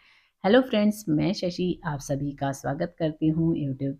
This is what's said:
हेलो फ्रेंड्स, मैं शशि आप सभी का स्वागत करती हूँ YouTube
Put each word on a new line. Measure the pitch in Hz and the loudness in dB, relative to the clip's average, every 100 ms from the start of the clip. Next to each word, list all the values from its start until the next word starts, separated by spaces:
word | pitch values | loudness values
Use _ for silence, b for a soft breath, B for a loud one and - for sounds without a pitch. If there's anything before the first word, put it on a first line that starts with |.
| b b b _ | b b b _
हेलो | 190 240 | 4 4
फ्रेंड्स, | 262 214 208 208 - | 4 2 2 0 0
मैं | 151 151 | 0 0
शशि | 196 180 180 180 - | -2 -4 -2 -2 -2
आप | 165 143 | -6 -6
सभी | - 139 143 | -4 -4 -4
का | 139 139 | -4 -4
स्वागत | 135 139 139 175 - | -4 -4 -4 -6 -2
करती | 160 151 156 | -4 0 2
हूँ | 160 165 165 | 2 2 2
YouTube | 143 131 139 | -2 -4 -4